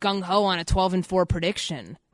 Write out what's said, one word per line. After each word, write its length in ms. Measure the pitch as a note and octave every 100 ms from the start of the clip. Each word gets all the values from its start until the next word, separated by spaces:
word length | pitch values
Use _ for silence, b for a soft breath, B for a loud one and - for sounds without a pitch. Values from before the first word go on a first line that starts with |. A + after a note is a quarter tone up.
gung-ho 440 | G3+ G3 F3+ G3
on 140 | G3 F3
a 60 |
twelve 300 | E3 - F#3
and 100 | F#3
four 220 | - F#3 F3
prediction 720 | F3 E3 - - D3 F2+ D3+ _